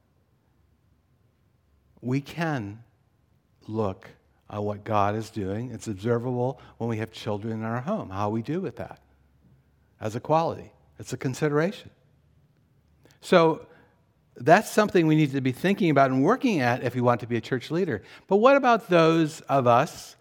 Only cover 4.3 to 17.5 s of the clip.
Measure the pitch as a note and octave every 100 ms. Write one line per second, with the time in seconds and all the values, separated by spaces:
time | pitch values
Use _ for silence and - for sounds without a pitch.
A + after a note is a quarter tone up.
4.3 | _ - G#2 G#2 G#2 G#2 G#2+ G2+ G#2 A2
5.3 | A2 F#2+ G#2 B2+ A2+ - G2 G#2+ A#2+ A#2+
6.3 | B2 B2 B2 - - A#2 A2 A2 - -
7.3 | G#2 A2+ A2 A2 A#2 C3 G#3+ G2 F#2+ G#2
8.3 | A2+ A2+ D#3+ F3+ - - - _ _ _
9.3 | _ _ _ _ _ _ - G#2+ A2 -
10.3 | D3+ E3 F#2+ - _ _ - G#2+ C3 C#3+
11.3 | B2+ D#3 D3 E3 G#3 - _ _ _ _
12.3 | _ _ _ _ _ _ _ _ _ -
13.3 | F#3 E3 D#3 - - _ _ _ _ _
14.3 | - B2+ F3+ A3 - G#3+ F#3+ D#3+ D#3 D3+
15.3 | C3+ C3 B2 F3 G3+ F3+ C#3 C3+ C3 C#3+
16.3 | B3+ C4+ F#3+ B2 B2 C#3 B2+ A#2+ A#2+ A2+
17.3 | A#2 -